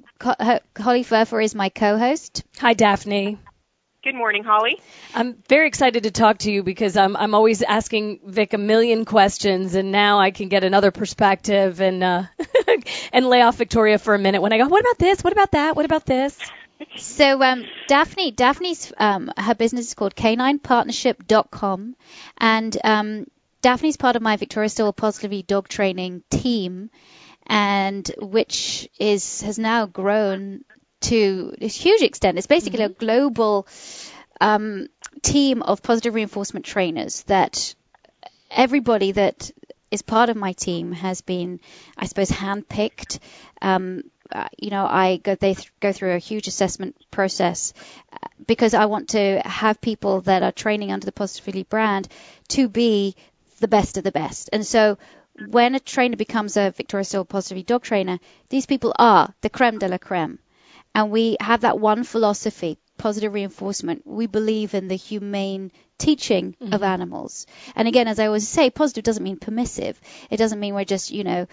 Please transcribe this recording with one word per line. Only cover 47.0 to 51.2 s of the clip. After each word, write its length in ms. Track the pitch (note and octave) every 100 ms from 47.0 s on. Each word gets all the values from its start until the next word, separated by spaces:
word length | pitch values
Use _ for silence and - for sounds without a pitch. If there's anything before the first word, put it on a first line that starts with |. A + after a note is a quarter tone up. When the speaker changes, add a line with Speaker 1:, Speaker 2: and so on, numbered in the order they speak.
| _
Speaker 1:
process, 600 | - F#3+ - F3+ E3+ - - - - _
uh, 60 | - - - -
because 280 | A3+ A3+
I 120 | A3+ G#3+
want 240 | G#3 -
to 320 | A3 G3 G3 -
have 340 | - A3 G#3+
people 420 | A#3 G#3+ G3+ F#3+
that 220 | F#3 F#3
are 80 | F#3+
training 400 | - A3 G#3+ G3+
under 140 | G3 F#3+
the 60 |
Positively 500 | -